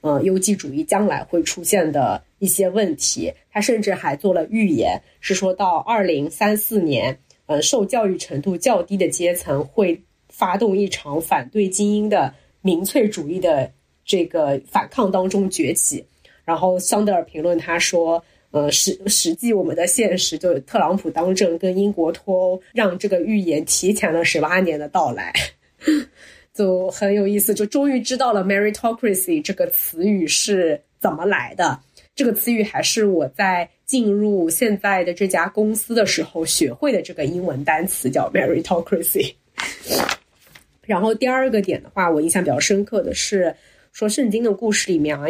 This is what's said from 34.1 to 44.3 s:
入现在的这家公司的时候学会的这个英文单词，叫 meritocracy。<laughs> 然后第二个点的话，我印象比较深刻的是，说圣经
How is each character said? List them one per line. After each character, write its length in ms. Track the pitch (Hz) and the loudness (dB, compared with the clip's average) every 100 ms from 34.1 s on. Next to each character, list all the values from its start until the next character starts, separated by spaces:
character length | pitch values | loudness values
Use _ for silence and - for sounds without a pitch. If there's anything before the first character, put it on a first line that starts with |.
入 380 | 202 214 196 165 | 2 2 2 0
现 280 | - 233 202 | 0 0 0
在 240 | 202 190 | 0 0
的 120 | 175 | 0
这 120 | 175 196 | 0 0
家 220 | 180 175 | 0 0
公 260 | - 214 | 0 0
司 220 | 220 - 233 | -2 -2 0
的 100 | 208 | 2
时 160 | - | 0
候 240 | 156 165 160 | -4 -4 -2
学 280 | - 143 | 0 0
会 180 | - 294 | 0 0
的 100 | 202 | 0
这 120 | - | -2
个 100 | 165 | -4
英 220 | 143 180 180 | -4 -2 -4
文 180 | 135 | -2
单 240 | 143 156 190 | 0 0 -2
词， 220 | - 127 | -2 -2
叫 200 | 156 - | 0 0
meritocracy。 1000 | 190 - 165 - 175 - 175 - - - - _ - - - - - - | 0 2 0 0 -2 0 -2 0 0 -2 -6 _ -10 -10 -10 -4 -2 0
<laughs> 760 | - _ _ _ - _ _ - | -4 _ _ _ -20 _ _ -2
然 140 | 185 | 0
后 160 | 220 220 | 2 2
第 120 | 254 | 0
二 220 | 262 262 | 2 2
个 120 | 214 | 2
点 200 | 185 - | 0 -4
的 80 | - | -6
话， 220 | 196 175 | -2 2
我 80 | 156 | 2
印 100 | 160 | 2
象 140 | 190 | 0
比 60 | 175 | 0
较 100 | 147 | 0
深 240 | - 202 | 2 0
刻 180 | 202 208 | 0 -2
的 120 | - | -2
是， 420 | - - 196 170 - _ _ _ | -4 -2 0 0 -2 _ _ _
说 160 | - 214 | -4 -2
圣 200 | 214 | 0
经 140 | 233 | 0